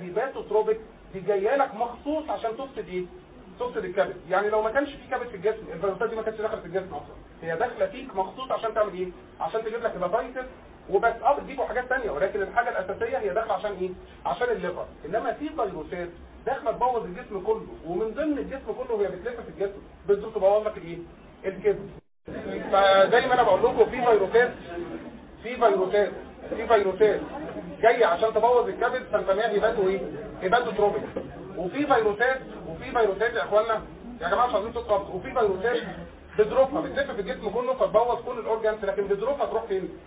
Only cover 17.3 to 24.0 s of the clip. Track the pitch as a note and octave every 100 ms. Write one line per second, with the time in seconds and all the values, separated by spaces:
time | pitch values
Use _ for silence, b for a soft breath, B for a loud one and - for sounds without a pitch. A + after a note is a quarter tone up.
17.3 | G3 F#3+ G#3+ - - - F3+ A3 A#3+ D#4
18.3 | C#4 F3+ C4+ A#3 G#3 B3 G#3+ F#3+ F3 A#3
19.3 | A#3 E3 D#3 G3 - - - F3+ G3+ -
20.3 | G#3 F#3+ G#3 G#3+ G3 E3 E3+ E3+ - -
21.3 | - - - - - - - - _ -
22.3 | - - - - G3 G3 G3 F#3+ A3+ F3
23.3 | F3+ G#3+ F#3+ A#3 C4 G#3+ B3